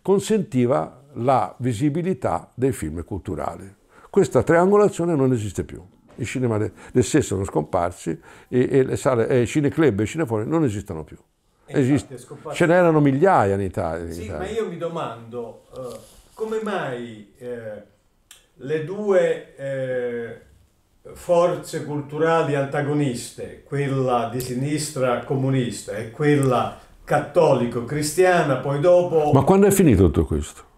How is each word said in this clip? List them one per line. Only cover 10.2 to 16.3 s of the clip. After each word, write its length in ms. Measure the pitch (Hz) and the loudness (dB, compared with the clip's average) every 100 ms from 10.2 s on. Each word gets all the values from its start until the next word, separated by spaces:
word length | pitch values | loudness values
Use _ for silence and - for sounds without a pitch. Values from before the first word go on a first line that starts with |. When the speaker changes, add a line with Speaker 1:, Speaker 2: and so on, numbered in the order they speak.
| 151 110 113 | -4 -4 -2
Speaker 1:
non 160 | 160 | -2
esistono 400 | 151 104 - 82 | -2 -4 -10 -12
più. 120 | 76 - _ _ _ _ _ | -12 -18 _ _ _ _ _
Speaker 2:
E 120 | 139 | -2
infatti 140 | 131 | 0
Speaker 1:
Esist-, 200 | 139 - | 0 -2
Speaker 2:
è 40 | 127 | -18
scomparso. 380 | - 143 - 147 | -18 -16 -12 0
Speaker 1:
ce 100 | 165 | 2
n'erano 340 | 175 175 156 | 4 4 4
migliaia 540 | 143 135 185 170 104 | 2 4 4 4 4
in 60 | 98 | 0
Italia, 460 | 98 85 87 82 85 | -2 -4 -4 -6 -8
in 60 | |
Speaker 2:
Sì, 120 | 82 | -10
Speaker 1:
Italia. 140 | 87 82 | -10 -10
Speaker 2:
ma 100 | 190 | -8
io 180 | 226 196 | -6 -6
mi 120 | 170 | -6
domando, 840 | 165 165 135 117 117 120 113 - _ 131 | -8 -8 -10 -12 -14 -14 -14 -16 _ -16
eh, 220 | 127 113 - - _ | -14 -16 -20 -20 _